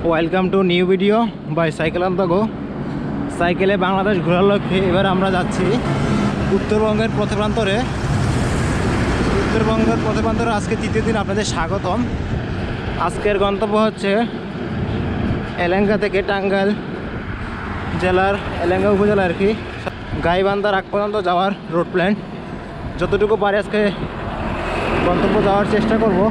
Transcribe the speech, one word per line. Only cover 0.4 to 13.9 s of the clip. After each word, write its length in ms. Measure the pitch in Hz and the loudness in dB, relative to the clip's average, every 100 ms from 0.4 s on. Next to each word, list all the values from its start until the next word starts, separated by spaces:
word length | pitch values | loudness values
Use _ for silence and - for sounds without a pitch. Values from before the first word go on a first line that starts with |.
| 190 | 2
to 120 | 190 | 2
new 220 | 185 175 180 | 4 2 2
video 420 | 190 202 214 226 - - 151 | 2 4 2 0 -4 -4 0
by 120 | 165 | 0
Cycle 340 | 151 160 175 180 | 0 -2 0 0
on 60 | 180 | 0
the 60 | 185 | 2
Go। 100 | 180 220 - - - - - - - - - | 2 0 -4 -8 -6 -6 -4 -4 -4 -4 -2
সাইকেলে 380 | 175 175 196 202 180 | 0 2 2 2 0
বাংলাদেশ 300 | 190 196 196 156 | 0 0 0 2
ঘোরার 200 | 175 196 | 4 4
লক্ষ্যে 280 | 202 - 185 190 | 2 0 0 2
এবার 160 | - 190 | 2 2
আমরা 160 | 185 190 185 | 2 2 0
যাচ্ছি 300 | 175 - 190 247 - - - 208 202 - - 196 | 0 0 2 0 0 0 0 0 0 0 0 0
উত্তরবঙ্গের 560 | - - 214 214 220 202 | 2 2 2 2 0 0
পথে 180 | 202 202 | 0 0
প্রান্তরে। 380 | 214 208 202 208 269 - - - - - - - - - - - - - - 202 | 0 0 2 0 0 -2 -2 0 2 0 0 0 0 0 0 0 0 0 0 0
উত্তরবঙ্গের 580 | - 220 214 220 - 226 214 | 2 2 2 2 2 2 0
পথে 160 | 220 214 | 0 0
প্রান্তরে 260 | 226 233 214 | 0 0 0
আজকে 160 | - 220 | -2 -2
তৃতীয় 220 | 214 220 214 | 0 0 0
দিন, 80 | 220 | 0
আপনাদের 220 | 190 196 202 | 0 -2 -2
স্বাগতম। 460 | 175 165 190 180 214 240 - - - - - - - - - 165 | -2 -2 -2 0 -2 -2 -2 -2 -4 -4 -4 -4 -4 -4 -2 -2
আজকের 280 | 175 208 202 | 0 0 2
গন্তব্য 320 | 202 196 214 214 | 2 0 0 2
হচ্ছে 260 | 220 | 2